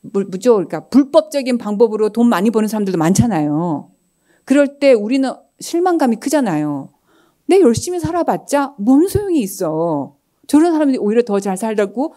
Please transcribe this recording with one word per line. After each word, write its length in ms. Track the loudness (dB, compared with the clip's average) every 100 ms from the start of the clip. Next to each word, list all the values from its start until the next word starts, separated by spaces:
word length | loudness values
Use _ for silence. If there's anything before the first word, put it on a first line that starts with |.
뭐, 220 | -6 -6
뭐죠? 320 | -6 -4 0 2
그러니까 320 | 0 -8 0
불법적인 720 | 0 4 2 0 -4 -2 -4
방법으로 500 | -4 0 0 2 -2
돈 180 | 2 2
많이 220 | 2 0
버는 180 | 0 -2
사람들도 300 | -4 -4 -2
많잖아요. 920 | 0 2 2 0 -2 -2 -4 -6 -10 _ _ _ _ _ 0
그럴 340 | 2 2 2
때 140 | 4
우리는 380 | 4 2 -2 -2 -6 _ _
실망감이 580 | -6 -2 0 0 0 -2
크잖아요. 720 | -2 0 0 -2 -2 -6 -10 _ _ _ _ _ 0
"내 140 | 4
열심히 380 | 4 2 -4 -6
살아봤자 760 | -4 -2 -2 -4 -2 -2 -2 -4
뭔 300 | 2 2 2
소용이 320 | 0 -2 -2
있어. 760 | -2 -4 -4 -2 -2 -4 -6 _ _ _ _
저런 260 | 2 4
사람들이 240 | 2 0 0
오히려 240 | 0 0
더 160 | 0 -2
잘 180 | -2 -4
살다고 580 | -4 -2 -4 -4 -8